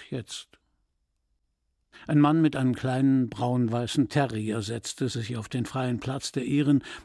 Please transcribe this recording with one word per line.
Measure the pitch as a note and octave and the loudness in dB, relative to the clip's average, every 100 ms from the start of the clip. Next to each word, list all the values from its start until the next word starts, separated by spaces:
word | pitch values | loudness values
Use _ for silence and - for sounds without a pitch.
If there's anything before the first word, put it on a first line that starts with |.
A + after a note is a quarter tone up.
| - | -10
jetzt. | C3 A2 - - _ _ _ _ _ _ _ _ _ _ _ _ _ _ - - | -10 -10 -14 -16 _ _ _ _ _ _ _ _ _ _ _ _ _ _ -16 0
Ein | D3 | 4
Mann | D3 D#3+ | 6 6
mit | D#3 | 4
einem | C#3+ C3 A#2+ | 2 0 0
kleinen, | C3 B2+ C3+ C3+ A#2+ | -2 2 4 4 2
braun-weißen | - B2 B2 A#2 A#2 A#2+ - B2+ | -2 0 2 2 0 -2 0 0
Terrier | D3 C3+ A2 G#2+ A2 | 2 0 -2 -4 -4
setzte | G#2 A#2 - - C3 | -4 -8 -8 -6 -4
sich | B2 A2 A#2+ | -4 -6 -8
auf | G#2+ | -6
den | B2+ A2+ | -6 -4
freien | C3 B2+ A#2+ | -4 -2 -4
Platz | B2+ C3+ - | -4 -6 -6
der | C#3+ | -6
Iren, | B2 C#3+ C#3+ C#3+ - - | 0 2 4 2 0 -12